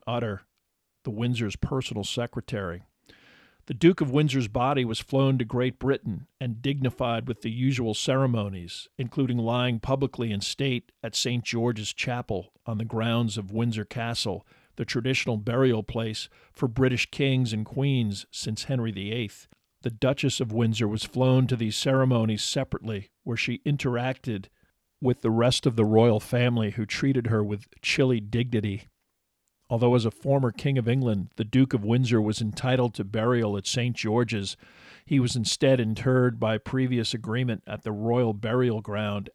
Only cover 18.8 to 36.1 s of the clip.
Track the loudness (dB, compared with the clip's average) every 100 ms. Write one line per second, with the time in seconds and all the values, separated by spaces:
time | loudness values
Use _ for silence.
18.8 | -2 -4 -6 -4 -6 -10 -20 _ _ _
19.8 | -8 0 0 2 0 0 -2 0 0 2
20.8 | 0 -2 -4 0 4 4 4 0 -2 -2
21.8 | 0 2 4 2 2 0 -2 -4 -4 -6
22.8 | -6 -8 -10 _ -8 -4 -4 -4 -2 -2
23.8 | 0 -2 -2 -4 -6 -6 -8 _ _ _
24.8 | _ -4 0 2 2 4 4 4 2 2
25.8 | 6 8 6 4 2 0 2 2 0 -2
26.8 | -4 -2 0 2 2 2 0 -4 -8 -10
27.8 | -2 2 4 2 0 -2 0 0 -2 -4
28.8 | -10 _ _ _ _ _ _ _ -4 2
29.8 | 4 4 2 -2 0 2 2 -2 -2 0
30.8 | 2 2 2 0 -2 -6 0 4 4 2
31.8 | 2 2 4 2 2 0 -4 -4 0 2
32.8 | 0 -2 -6 -2 0 2 0 -2 -2 -2
33.8 | -2 -2 0 2 2 -2 -6 -8 -16 -20
34.8 | -20 -16 0 2 2 0 -2 2 4 4
35.8 | 2 0 2